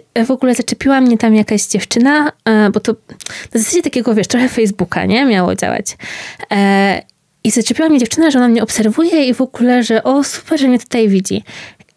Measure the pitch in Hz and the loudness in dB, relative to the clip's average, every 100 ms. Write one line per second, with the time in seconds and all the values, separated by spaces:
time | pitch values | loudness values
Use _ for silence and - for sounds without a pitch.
0 | - 240 226 262 254 240 240 226 269 269 | -6 -4 -2 0 0 0 -2 -4 0 2
1 | 254 226 233 214 214 208 - 202 - - | 2 2 4 2 2 -2 -2 -4 -2 0
2 | 247 196 196 - - 220 208 208 208 220 | 2 2 -2 -4 0 2 2 0 -2 -4
3 | - - - - - 233 220 349 330 254 | -10 -20 -18 -16 -6 -4 -2 -2 -2 -2
4 | 240 214 185 240 254 - 220 202 180 - | 0 0 0 0 0 0 -2 -2 -4 -2
5 | 185 214 277 202 180 190 - - - - | 0 0 2 2 0 -2 -4 -4 -6 -12
6 | - - - - - 202 202 196 196 185 | -16 -16 -16 -16 -6 0 2 2 2 -2
7 | - _ _ _ 226 247 220 247 320 294 | -8 _ _ _ -2 -2 -2 0 2 2
8 | 233 - 320 269 247 233 214 - 220 220 | 2 0 2 2 2 2 0 0 0 0
9 | 330 330 262 247 262 - 247 247 226 226 | 0 2 0 0 -4 0 0 2 2 0
10 | 233 269 277 - - 320 269 247 - 247 | 0 0 -2 -6 -4 0 2 0 0 0
11 | 220 196 196 196 - - - - _ | 2 2 0 -6 -8 -18 -20 -20 _